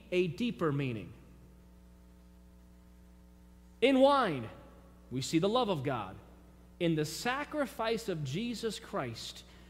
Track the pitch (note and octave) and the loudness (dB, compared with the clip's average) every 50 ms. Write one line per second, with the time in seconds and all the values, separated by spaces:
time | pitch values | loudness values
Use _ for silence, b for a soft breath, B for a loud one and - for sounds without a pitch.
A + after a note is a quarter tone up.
0 | - - F3+ F3+ F#3 F3+ D3 - A#3+ A#3+ G3+ - F3+ D#3 C#3 C#3 C#3+ C3 A#2+ G#2+ | -8 -2 0 0 0 0 0 -2 -2 -4 -2 0 0 0 0 0 0 -2 -4 -6
1 | F#2 - - - - - - - - - - - - - - - - - - - | -8 -12 -16 -18 -20 -20 -20 -20 -20 -20 -20 -20 -20 -20 -20 -20 -20 -20 -20 -20
2 | - - - - - - - - - - - - - - - - - - - - | -20 -20 -20 -20 -20 -20 -20 -20 -20 -20 -20 -20 -20 -20 -20 -20 -20 -20 -20 -20
3 | - - - - - - - - - - - - - - - - - C4 C#4 C4 | -20 -20 -20 -20 -20 -20 -20 -20 -20 -20 -20 -20 -20 -20 0 4 6 6 8 8
4 | C4 C#4 C#4+ C#4 B3 G3 D3+ C3 A2+ G#2+ - - - - - - - - - - | 8 8 8 6 4 2 0 -2 -4 -8 -12 -14 -18 -20 -20 -20 -20 -20 -20 -20
5 | - - A#2+ B2+ C3 - - D#3+ E3+ G3+ A3 B3+ B3 G3+ F#3+ D3+ B2 C#3+ C3+ A#2 | -14 -8 -6 -6 -2 0 2 2 2 2 2 2 2 2 0 -2 -2 -2 -4 -4
6 | G2+ F#2+ F#2+ G2+ - - - - - - - - - - - - F3 E3+ E3 D#3 | -4 -8 -12 -14 -18 -20 -20 -20 -20 -20 -20 -20 -20 -18 -6 -2 0 0 2 0
7 | D3+ D3+ - - - A#3+ B3+ C#4 D4 C#4+ - D4+ C#4 - - - A3+ A3+ A#3 G#3+ | 0 -2 -4 -4 -2 -2 -2 -2 -4 -4 -4 -2 -2 -2 -4 -4 -2 -2 -2 -2
8 | - - F3+ D#3+ D3 C3 C3 F3+ A#3 A#3+ B3 G3 A3 A3 G3+ - - - - F#3+ | -2 -4 -4 -4 -4 -4 -4 -4 -4 -4 -6 -6 -6 -6 -6 -8 -10 -8 -6 -6
9 | C#3+ B2 A2+ - - - - - B B B B B B | -6 -6 -8 -10 -12 -14 -14 -16 B B B B B B